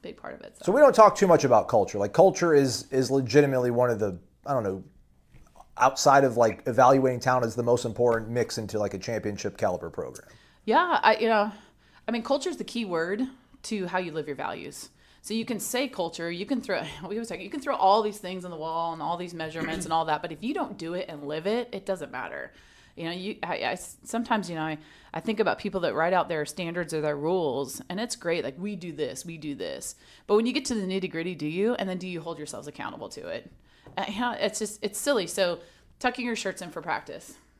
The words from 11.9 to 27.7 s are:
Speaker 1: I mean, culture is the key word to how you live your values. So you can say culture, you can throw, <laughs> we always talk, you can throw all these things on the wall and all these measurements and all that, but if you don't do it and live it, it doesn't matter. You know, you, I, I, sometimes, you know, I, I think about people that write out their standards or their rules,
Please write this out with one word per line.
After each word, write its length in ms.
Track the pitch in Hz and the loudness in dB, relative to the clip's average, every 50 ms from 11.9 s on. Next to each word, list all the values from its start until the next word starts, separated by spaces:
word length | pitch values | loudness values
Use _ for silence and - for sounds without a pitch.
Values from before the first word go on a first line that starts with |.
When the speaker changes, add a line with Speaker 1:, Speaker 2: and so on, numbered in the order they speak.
| _ - _ - | _ -12 _ -4
Speaker 1:
I 40 | 226 | -4
mean, 100 | 240 226 | -4 0
culture 260 | - 277 277 269 370 | 0 -2 0 0 -4
is 80 | 320 | -6
the 80 | - 208 | -6 -10
key 200 | - - 233 226 | -8 -6 -6 -4
word 380 | 196 175 165 165 175 196 208 262 262 - - _ _ _ - - | -2 -2 -2 -2 -2 -2 -4 -4 -6 -6 -16 _ _ _ -18 -8
to 220 | - 226 208 185 | -6 -4 -4 -4
how 120 | 175 170 - | -2 -2 -2
you 140 | 185 170 151 | -4 -2 -6
live 140 | 160 147 151 | -6 -6 -6
your 80 | 143 | -8
values. 540 | 131 - - - - - - 151 - - - _ _ _ _ _ _ _ | -6 -6 -8 -8 -8 -10 -14 -14 -14 -18 -18 _ _ _ _ _ _ _
So 120 | - 214 | -4 -4
you 100 | 226 226 | -4 -2
can 140 | - 240 202 | -4 -6 -6
say 300 | - - - 247 285 269 | -6 -4 -2 -2 -2 -2
culture, 420 | 262 - 180 170 - - 170 170 | -2 -4 -4 -4 -4 -6 -6 -6
you 160 | 175 175 202 | -6 -6 -4
can 140 | 208 269 240 | -4 -4 -4
throw, 200 | - - 190 147 147 147 - | -2 -2 -4 -2 -2 -6 -10
<laughs> 140 | - 160 - | -12 -10 -8
we 80 | 202 | -8
always 120 | 220 233 220 | -8 -6 -8
talk, 120 | 180 175 | -10 -10
you 100 | - 196 | -10 -10
can 100 | 294 302 | -10 -8
throw 140 | 254 294 262 | -4 -4 0
all 260 | - - 190 196 220 214 | 4 6 6 6 6 4
these 160 | 214 208 208 | 0 -4 -6
things 260 | - 180 185 190 175 | -10 -10 -10 -8 -8
on 80 | 180 170 | -10 -10
the 40 | |
wall 360 | 160 156 160 160 165 165 170 165 | -8 -8 -4 -4 -4 -4 -4 -4
and 100 | 160 151 | -6 -4
all 140 | 160 175 | -4 -4
these 180 | 175 180 175 170 | -4 -6 -10 -8
measurements 500 | 165 160 160 156 165 156 160 160 180 180 | -8 -8 -8 -6 -6 -6 -4 -6 -6 -4
and 80 | 165 165 | 0 0
all 120 | 165 165 | 0 2
that, 180 | 160 151 151 - | 2 0 -2 -2
but 80 | 160 160 | -8 -10
if 100 | 151 180 | -6 -6
you 120 | 233 311 | -4 -4
don't 240 | 392 302 - 208 - | -4 -4 -6 -6 -10
do 160 | 165 165 175 | -8 -6 -6
it 120 | 180 - - | -6 -6 -8
and 180 | 165 147 143 | -10 -10 -8
live 200 | 143 151 160 160 196 | -6 -6 -4 -2 -2
it, 200 | 220 240 240 240 - | -2 -2 -2 -4 -8
it 120 | 185 190 | -10 -4
doesn't 280 | - 190 180 151 131 - | -4 -6 -6 -6 -10 -8
matter. 400 | 127 123 85 71 71 64 - - - - - - - - - _ | -8 -8 -8 -8 -10 -10 -12 -14 -20 -20 -20 -20 -20 -20 -20 _
You 100 | - 170 | -8 -6
know, 40 | 165 | -6
you, 260 | 175 180 185 202 226 - - | -6 -6 -6 -8 -6 -6 -6
I, 120 | 170 170 | -6 -4
I, 220 | - - 120 139 185 - - - _ - | -2 -2 -2 -4 -4 -8 -14 -18 _ -14
sometimes, 440 | - - 233 233 - 240 214 185 170 | -6 -4 -4 0 0 0 -2 0 -4
you 60 | 170 | -6
know, 60 | 160 156 | -4 -4
I, 160 | 160 156 151 - - - - - - - | -4 -6 -8 -10 -18 -20 -20 -20 -10 -10
I 80 | 160 | -6
think 200 | - 226 220 202 | -4 -4 0 2
about 180 | 220 165 - - | 2 2 2 0
people 220 | - 202 - 185 | -2 -4 -4 0
that 140 | 170 156 101 | -2 0 0
write 180 | 139 160 175 185 | 2 2 2 2
out 140 | 180 160 - | 2 2 0
their 180 | 170 156 151 | -2 -4 -4
standards 480 | 143 - - 180 165 170 180 175 156 160 | -6 -6 -8 -6 -6 -4 -4 -6 -4 -4
or 60 | 156 151 | -2 -2
their 140 | 151 147 | -2 -2
rules, 680 | 143 143 160 180 190 170 147 123 131 143 - | -2 0 0 0 2 2 0 0 -2 -4 -6